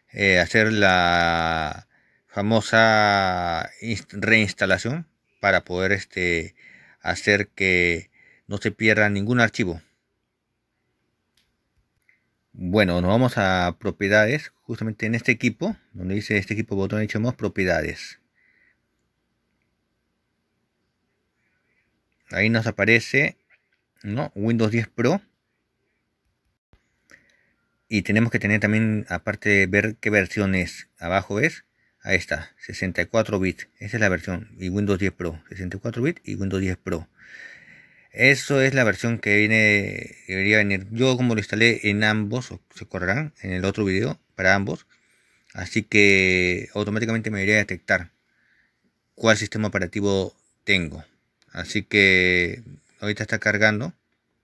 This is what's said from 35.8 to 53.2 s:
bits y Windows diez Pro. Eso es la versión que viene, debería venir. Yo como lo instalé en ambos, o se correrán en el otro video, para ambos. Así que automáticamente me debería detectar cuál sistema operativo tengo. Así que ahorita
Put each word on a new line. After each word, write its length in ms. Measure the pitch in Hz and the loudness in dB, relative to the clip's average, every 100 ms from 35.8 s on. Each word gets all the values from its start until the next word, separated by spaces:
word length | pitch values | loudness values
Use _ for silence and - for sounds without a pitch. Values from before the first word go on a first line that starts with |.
| 120 117 | -8 -4
bits 180 | 135 175 | -4 -6
y 120 | - 101 | -10 -8
Windows 260 | 98 95 | -4 -2
diez 160 | 95 92 | -2 -4
Pro. 320 | - 87 85 _ - - - - - - _ _ _ | -6 -8 -10 _ -20 -20 -20 -20 -20 -20 _ _ _
Eso 500 | - 127 131 - 139 | 2 4 4 2 2
es 120 | 135 | 2
la 100 | 135 | 2
versión 360 | 117 98 120 113 | 0 0 -2 -4
que 180 | 104 104 | 0 2
viene, 760 | 107 110 107 104 98 98 - - - | 4 4 4 4 0 -8 -14 -18 -10
debería 300 | 95 98 107 | -4 2 2
venir. 300 | 101 98 95 | 2 -2 -4
Yo 240 | 113 131 127 | 0 0 2
como 200 | 127 110 | 0 0
lo 60 | |
instalé 480 | 101 104 117 113 107 | -2 2 2 4 0
en 140 | 104 | 0
ambos, 480 | 107 107 104 120 123 | 0 0 -2 -6 -8
o 100 | 92 _ | -16 _
se 140 | - - | -20 -12
correrán 460 | 95 90 110 156 - | -6 -4 -4 -6 -12
en 100 | 98 | -8
el 140 | 92 92 | -4 -4
otro 200 | 101 101 | -2 -2
video, 340 | 95 120 - _ - | 0 -2 -6 _ -2
para 200 | 92 98 | 2 2
ambos. 320 | 101 170 - _ _ _ _ _ _ | 0 -8 -14 _ _ _ _ _ _
Así 300 | - 90 113 | -14 -6 -6
que 880 | - 107 101 98 92 92 90 90 - | 0 6 6 6 4 2 2 -2 -6
automáticamente 560 | 104 107 107 113 113 110 | -6 -4 -4 -4 -4 -4
me 80 | 104 | -4
debería 180 | 98 107 | 2 2
detectar 540 | 101 90 - 95 90 _ _ _ _ _ _ _ _ _ _ - | 0 -6 -2 -2 -2 _ _ _ _ _ _ _ _ _ _ -2
cuál 200 | 113 104 | 2 2
sistema 300 | 104 110 107 | 0 -4 -2
operativo 680 | 98 87 110 101 98 92 - _ _ | -2 -4 -2 0 0 -2 -8 _ _
tengo. 400 | - 98 80 80 - _ _ _ _ | 0 0 0 -8 -18 _ _ _ _
Así 320 | - 85 107 | -12 -6 -6
que 800 | 101 104 98 92 90 90 87 - 101 92 _ _ | 0 4 6 6 4 2 0 -4 -16 -20 _ _
ahorita 240 | 101 107 | -8 -6